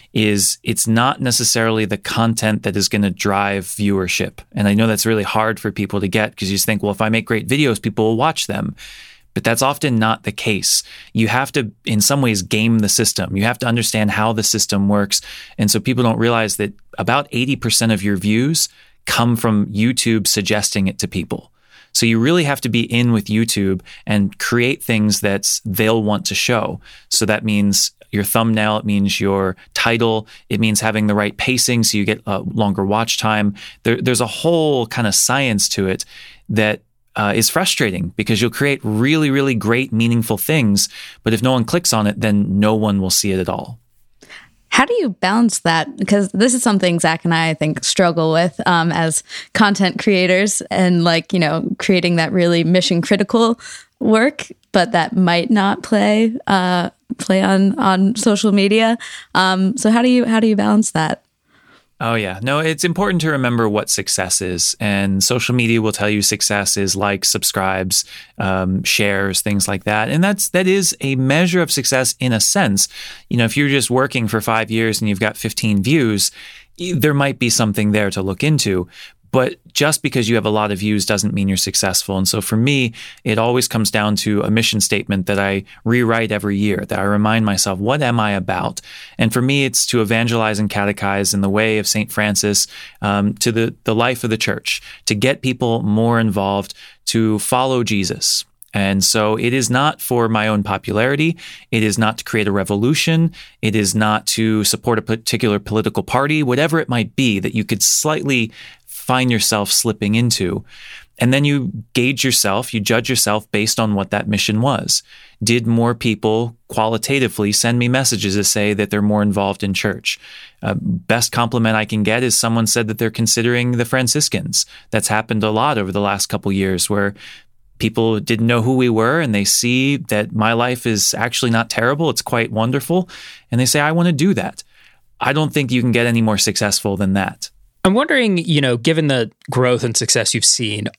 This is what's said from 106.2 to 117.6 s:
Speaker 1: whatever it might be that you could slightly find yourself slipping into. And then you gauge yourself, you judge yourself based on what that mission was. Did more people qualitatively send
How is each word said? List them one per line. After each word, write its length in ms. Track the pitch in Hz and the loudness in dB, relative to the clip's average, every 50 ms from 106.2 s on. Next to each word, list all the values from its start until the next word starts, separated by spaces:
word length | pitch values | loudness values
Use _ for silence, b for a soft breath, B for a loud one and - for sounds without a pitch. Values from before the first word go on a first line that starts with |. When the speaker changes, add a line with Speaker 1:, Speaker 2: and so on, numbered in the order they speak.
| 139 143 156 156 | 0 0 0 0
Speaker 1:
whatever 380 | 147 123 123 135 156 160 160 160 | 0 0 0 0 0 0 0 -2
it 80 | - | -2
might 260 | - 123 120 107 - - | -2 -2 -2 -2 -2 0
be 220 | - 135 117 101 95 | 0 2 2 2 0
that 140 | 95 98 - | -2 -2 -2
you 120 | 110 101 | -4 -2
could 180 | - 113 98 - | -2 -2 0 0
slightly 680 | - - - - 151 156 151 - 143 135 120 110 110 B B B B B B B - - - | 0 0 0 0 -2 -2 -2 0 0 0 0 0 -2 B B B B B B B -18 -18 -8
find 300 | - - 127 127 127 123 | -2 0 0 2 2 2
yourself 400 | 117 104 - - 113 104 101 - | 2 2 2 0 0 0 0 0
slipping 440 | - - - 117 107 - 107 101 107 | -2 0 0 -2 -2 0 0 0 2
into. 480 | 117 123 117 113 - 95 87 101 104 B B B B B B B B B B _ | 2 2 0 0 0 -2 -2 -4 -6 B B B B B B B B B B _
And 160 | - 120 123 131 | 0 2 2 4
then 100 | 139 143 | 4 2
you 280 | 143 143 139 123 123 - 110 - - - | 2 2 0 -2 -4 -6 -10 -10 -4 -2
gauge 300 | 127 120 131 139 117 135 | 0 0 0 0 0 0
yourself, 500 | 131 110 - - 101 98 113 127 - - | 0 0 0 0 0 0 -2 -2 -2 -4
you 60 | 110 | -4
judge 300 | 101 - 113 110 107 - | 0 0 0 0 0 0
yourself 400 | 127 113 - 104 104 107 - - | 0 0 0 0 0 -2 -2 -2
based 280 | - 104 107 110 - - | -2 -2 0 0 0 0
on 140 | 113 107 104 | 0 0 0
what 180 | 98 95 - | 0 -2 -2
that 160 | 104 104 95 | -2 -2 -2
mission 340 | 104 104 98 - - 107 107 | -2 -2 0 0 0 0 0
was. 420 | 123 143 123 - - - - - B B B B B B B B 107 | 2 0 0 -2 -2 -2 -4 -4 B B B B B B B B 0
Did 220 | 101 117 123 113 | 0 0 2 2
more 280 | 117 117 117 117 120 120 | 0 0 2 2 0 0
people 600 | 117 - 120 107 104 - 110 110 113 120 120 113 _ _ | 0 -2 -2 -2 0 0 0 0 0 -2 -4 -8 _ _
qualitatively 840 | - - 117 110 110 113 113 - - 139 139 127 101 - - 104 104 | -6 -2 -2 0 0 0 -2 -2 -2 0 0 0 0 0 -2 -2 0
send 260 | 104 - | 0 0